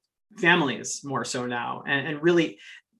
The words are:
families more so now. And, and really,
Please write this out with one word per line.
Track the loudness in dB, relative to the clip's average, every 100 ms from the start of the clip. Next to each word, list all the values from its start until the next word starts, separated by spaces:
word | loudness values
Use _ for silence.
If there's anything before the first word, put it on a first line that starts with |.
| _ _ _ 0
families | 4 4 4 -2 -8 -10 -6
more | -6
so | -4 -4 -4
now. | -6 -6 -8 -2
And, | -2 -2
and | 0
really, | 4 4 2 -4 -20 -20 _